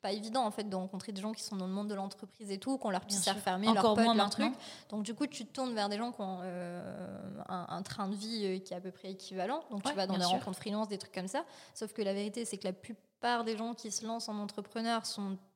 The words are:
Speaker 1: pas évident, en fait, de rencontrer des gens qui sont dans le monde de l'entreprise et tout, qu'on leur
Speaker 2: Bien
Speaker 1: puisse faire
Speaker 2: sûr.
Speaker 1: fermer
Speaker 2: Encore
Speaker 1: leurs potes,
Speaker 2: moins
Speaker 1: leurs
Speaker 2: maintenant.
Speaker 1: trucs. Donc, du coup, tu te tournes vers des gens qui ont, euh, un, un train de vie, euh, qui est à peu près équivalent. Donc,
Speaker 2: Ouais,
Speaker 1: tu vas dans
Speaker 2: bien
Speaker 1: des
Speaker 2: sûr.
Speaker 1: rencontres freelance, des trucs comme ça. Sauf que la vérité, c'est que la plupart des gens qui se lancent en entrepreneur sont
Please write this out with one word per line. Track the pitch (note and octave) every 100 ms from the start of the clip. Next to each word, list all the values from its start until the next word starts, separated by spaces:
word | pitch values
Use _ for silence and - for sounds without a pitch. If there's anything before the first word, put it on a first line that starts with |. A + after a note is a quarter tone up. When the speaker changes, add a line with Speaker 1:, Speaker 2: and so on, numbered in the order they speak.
Speaker 1:
pas | G3+
évident, | G#3 A3 A#3+ A3+
en |
fait, | G#3+
de | G#3+ F#3+
rencontrer | F#3 F#3+ -
des | G3
gens | G#3
qui | A3+
sont | - G3
dans | F#3
le |
monde | F#3+ G#3
de | G3
l'entreprise | G3 - G3+ - G#3
et | G3
tout, | A3 C4+
qu'on | A#3
leur | F#3
Speaker 2:
Bien | -
Speaker 1:
puisse | G3
faire | F#3
Speaker 2:
sûr. | G3
Speaker 1:
fermer | G3 F#3 G#3+
Speaker 2:
Encore | G#3+
Speaker 1:
leurs | G3+ G#3+
potes, |
Speaker 2:
moins | A3+
Speaker 1:
leurs | A3 G#3
Speaker 2:
maintenant. | - G#3+
Speaker 1:
trucs. | C4 - - -
Donc, | G#3
du | G#3+
coup, | A3 D4
tu | -
te | A3+
tournes | - B3+
vers | A3+ G3+
des | G#3
gens | A#3+
qui | A#3
ont, | G3 F#3
euh, | F#3 F3+ F3 F3 F#3 - F#3 F#3+ F#3+ G3 -
un, | F#3 F3
un | F3
train | G3 - G3
de |
vie, | G3+ A3 A3+
euh, | G3+ F#3
qui | F#3
est | F3+
à |
peu | F#3
près | F3+ F#3+
équivalent. | F#3+ - F#3 F#3 D4 D#4+
Donc, | G#3
Speaker 2:
Ouais, | G3
Speaker 1:
tu | A#3+
vas | F#3+
dans |
Speaker 2:
bien | F#3
Speaker 1:
des | F3+
Speaker 2:
sûr. | F3+
Speaker 1:
rencontres | F#3 F#3
freelance, | - G#3 G#3+
des | G3
trucs | -
comme | - F#3
ça. | C4+ F4 - -
Sauf | - G#3+
que | -
la | G3
vérité, | G3 G#3 G#3
c'est | A3+ G3
que | F#3+
la |
plupart | F#3 - A3+ _ _ A#3+ A#3+
des | A3+ A3
gens | A3+
qui | A#3 A3
se | G3+ A3
lancent | A3+ A3+
en | G#3
entrepreneur | G3+ - G3+ A#3 A3+ A#3
sont | A3 - G3 F#3+ -